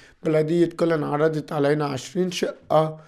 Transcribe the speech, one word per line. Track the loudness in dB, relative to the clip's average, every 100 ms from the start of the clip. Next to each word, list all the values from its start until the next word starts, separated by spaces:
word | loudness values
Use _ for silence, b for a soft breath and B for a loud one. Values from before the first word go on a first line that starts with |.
| B _
بلدية | 0 0 2 2 2
كولن | 2 0 0
عرضت | 0 0 0 0 -4
علينا | 0 0 0 -2
عشرين | -6 -6 -4 -2
شقة، | -2 -6 -6 0 2 2 -2